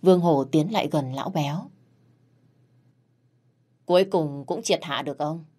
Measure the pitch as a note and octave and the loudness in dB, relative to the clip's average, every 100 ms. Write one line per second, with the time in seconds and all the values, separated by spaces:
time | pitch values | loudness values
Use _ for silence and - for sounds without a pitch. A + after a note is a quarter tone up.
0 | F3+ F3+ F3 D3 C3+ D#3 D#3 G#3+ - D#3 | 6 6 6 2 2 0 0 -2 -2 -2
1 | C3 C3+ C3 E3 C#3+ D#3 - _ _ _ | -4 -6 -6 -4 -4 -4 -10 _ _ _
2 | _ _ _ _ _ _ _ _ _ _ | _ _ _ _ _ _ _ _ _ _
3 | _ _ _ _ _ _ _ _ _ F3+ | _ _ _ _ _ _ _ _ _ 2
4 | F#3+ F#3+ D3+ C#3 C#3 F3 - F#3+ E3+ C3+ | 4 0 -2 -6 -6 -6 -2 -2 -2 -6
5 | C3+ C#3 D3+ E3 D#3+ | -6 -4 -4 -6 -12